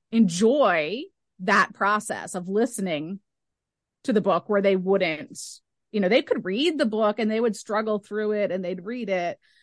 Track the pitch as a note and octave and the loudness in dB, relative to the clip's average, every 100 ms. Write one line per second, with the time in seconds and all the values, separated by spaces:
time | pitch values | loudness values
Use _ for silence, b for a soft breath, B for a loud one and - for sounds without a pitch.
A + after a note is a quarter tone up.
0 | - A3+ G#3 E3+ A3 D4 A#3+ F3 D3+ A3 | -4 2 2 4 2 4 4 2 0 -4
1 | F4+ _ _ - F#3 G3+ F#3 - G3+ G#3 | -10 _ _ -8 0 2 2 0 0 0
2 | - G#2 D#2+ F#3+ F3+ G3+ C4 - F#3+ D3+ | -2 -8 -8 -8 -4 -2 -2 -2 -4 -4
3 | D#3 G3 _ _ _ _ _ _ _ _ | -6 -10 _ _ _ _ _ _ _ _
4 | - G#3+ F#3 F3 - G3+ G3 F#3+ F#3 G3 | 0 0 2 0 2 2 4 2 2 2
5 | F3+ D#3 - - - - _ _ _ G#3+ | 2 -2 -8 -14 -16 -18 _ _ _ -2
6 | F#3 A#3+ - E4 F3+ G3 D#4+ D#4 C4 G#3+ | 4 4 2 -2 -2 -2 0 0 -2 0
7 | G#3+ G#3 G#3+ A3 A#3 G#3 - G#3+ A3 G#3 | 0 0 -2 0 -2 -2 -4 -4 -2 -4
8 | - G#3 G#3+ G#3 G3+ F#3 F3+ F#3 F3+ B3 | -4 -6 -2 -2 -2 -2 -6 -8 -8 -8
9 | G#3 F#3 F3 - b b | -4 -2 -4 -8 b b